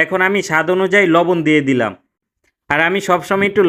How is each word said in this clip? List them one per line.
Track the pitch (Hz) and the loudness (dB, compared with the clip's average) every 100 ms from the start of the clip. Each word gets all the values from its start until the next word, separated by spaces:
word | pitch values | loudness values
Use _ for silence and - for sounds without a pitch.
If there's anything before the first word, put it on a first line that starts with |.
এখন | 160 185 185 | 0 0 0
আমি | 202 - | -2 -2
স্বাদ | 156 160 185 | -2 0 -2
অনুযায়ী | 190 202 180 165 | 2 2 4 2
লবণ | 175 175 156 | 2 0 2
দিয়ে | 151 135 | 0 2
দিলাম, | 127 110 92 _ _ _ _ _ _ - | -2 -2 -6 _ _ _ _ _ _ -6
আর | 147 165 | -2 0
আমি | 196 185 | -2 -2
সবসময় | 180 - 196 202 | -2 -2 -2 -2
একটু | 202 | 0